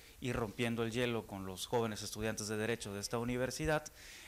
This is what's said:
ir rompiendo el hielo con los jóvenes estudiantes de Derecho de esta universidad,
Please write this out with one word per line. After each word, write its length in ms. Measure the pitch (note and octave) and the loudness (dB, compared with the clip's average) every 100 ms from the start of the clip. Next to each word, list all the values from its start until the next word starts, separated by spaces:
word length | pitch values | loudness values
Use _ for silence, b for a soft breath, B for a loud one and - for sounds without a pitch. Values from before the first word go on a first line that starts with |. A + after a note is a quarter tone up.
| B B | B B
ir 160 | B2+ A#2+ | -2 0
rompiendo 460 | G#2 - A#2 A#2 | 0 2 2 2
el 100 | A2+ | 2
hielo 340 | A#2+ B2 A2+ G#2 | 2 2 2 -2
con 200 | G2 F#2+ | -4 -4
los 200 | F2+ - | -6 2
jóvenes 360 | A#2+ A2+ G#2 | 4 4 0
estudiantes 460 | G#2 G#2+ A2 A2+ G#2 | -4 0 0 0 0
de 100 | G#2+ | 0
Derecho 340 | G#2+ A#2 G#2 | 2 0 -2
de 80 | G2+ | -4
esta 180 | G2+ A#2 | -2 0
universidad, 640 | A#2+ B2 B2+ C#3 D#3 D3+ - B B B | 0 0 0 0 2 2 0 B B B